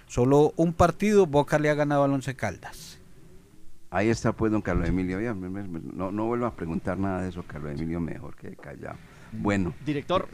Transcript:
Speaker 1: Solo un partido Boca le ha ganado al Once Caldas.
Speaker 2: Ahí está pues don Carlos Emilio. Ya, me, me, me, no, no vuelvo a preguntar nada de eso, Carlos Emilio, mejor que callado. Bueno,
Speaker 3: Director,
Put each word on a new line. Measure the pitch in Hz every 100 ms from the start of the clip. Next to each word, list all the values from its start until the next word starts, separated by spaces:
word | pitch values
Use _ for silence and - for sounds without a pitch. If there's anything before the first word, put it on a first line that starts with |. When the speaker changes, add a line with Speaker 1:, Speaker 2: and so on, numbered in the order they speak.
| -
Speaker 1:
Solo | - 123 143 156 -
un | 170
partido | 165 175 - 202 208 180
Boca | 143 143 156
le | 151
ha |
ganado | 147 147 143
al | 139
Once | 139 127
Caldas. | 123 107 82 - - - - - - - - - - - - -
Speaker 2:
Ahí | 90 107
está | 113 113
pues | 104 110
don | 107
Carlos | 98 87 87
Emilio. | 90 92 92
Ya, | 120
me, | 98 90
me, | 95
me, | 101 82 -
no, | - 92
no | 104 113
vuelvo | 120 120
a | -
preguntar | 85 82 - 92
nada | 98 92
de | 92
eso, | 87 -
Carlos | 76 76 73
Emilio, | 82 85
mejor | 80 - -
que | - - -
callado. | - 69 - - - - -
Bueno, | 110 98 101 87 - 139
Speaker 3:
Director, | 143 - 190 -